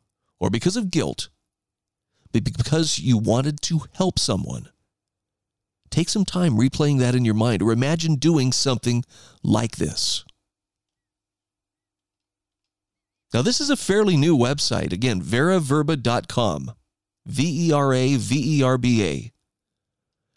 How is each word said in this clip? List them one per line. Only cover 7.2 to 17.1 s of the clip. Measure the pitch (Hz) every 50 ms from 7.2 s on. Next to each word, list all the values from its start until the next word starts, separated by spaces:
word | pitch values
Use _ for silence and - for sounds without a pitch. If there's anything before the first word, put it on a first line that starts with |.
| 120
your | 110 107
mind, | 110 113 123 110 85
or | 101 110
imagine | 113 120 131 143 165 165 165 160 151
doing | 127 147 170 165 143 127 127
something | 120 - - 139 123 107 - 120 120 120 - - - - - - _ _
like | - - 107 110 117 - -
this. | - 82 76 - - - - - - - - _ _ _ _ _ _ _ _ _ _ _ _ _ _ _ _ _ _ _ _ _ _ _ _ _ _ _ _ _ _ _ _ _ _ _ _ _ _ _ _ _ _ _ _ _ _ _ _ _ _ _ _ _ _ _ _ _ _ _ _ -
Now, | 120
this | 143 233 247 -
is | 294 285
a | 269
fairly | - - - 196 214 214 196 170
new | 139 143 175 165
website. | 123 117 127 143 143 - - 107 87 78 78
Again, | 90 98 123 127 104 92
vera | 71 76 113 123 151 180 190 180
verba | 151 127 143 156 147 156 160
dot | 135 110 120 120 110 - -
com. | - 123 117 95 76 69 67 - - - _ _ _ _ _ _